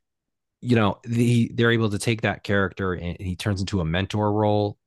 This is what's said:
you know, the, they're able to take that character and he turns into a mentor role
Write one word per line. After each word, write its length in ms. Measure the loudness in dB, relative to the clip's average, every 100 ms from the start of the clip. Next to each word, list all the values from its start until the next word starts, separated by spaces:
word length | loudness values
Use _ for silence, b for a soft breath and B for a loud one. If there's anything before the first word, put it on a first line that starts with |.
| b _ _ _ _ _
you 160 | 2 2
know, 220 | 2 -2
the, 480 | -4 0 4 4 2
they're 180 | 2 2
able 200 | 2 0
to 80 | -2
take 220 | -2 -2
that 220 | -2 -2
character 500 | -2 0 0 -2 -4
and 220 | -4 -6 -6
he 160 | -6 -4
turns 240 | -2 -2
into 200 | -2 -2
a 60 | -2
mentor 480 | -2 -2 -2 0
role 460 | 0 2 2 0 -6